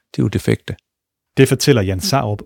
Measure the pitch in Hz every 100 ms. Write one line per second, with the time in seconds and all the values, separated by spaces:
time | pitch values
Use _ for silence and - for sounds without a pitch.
0 | _ - 117 113 - 110 - - _ _
1 | _ _ _ - 131 131 - 113 95 95
2 | - 135 110 104